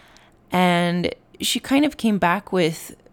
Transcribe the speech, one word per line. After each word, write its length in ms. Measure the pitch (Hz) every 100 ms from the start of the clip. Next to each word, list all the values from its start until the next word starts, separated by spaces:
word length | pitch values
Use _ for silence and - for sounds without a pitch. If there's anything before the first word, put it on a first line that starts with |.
| - - _ _ -
And 640 | 180 180 175 175 175 170 - _ -
she 180 | - 240
kind 240 | - 277
of 140 | 294 -
came 200 | 226 202
back 360 | 175 190 -
with, 420 | 185 165 160 - - -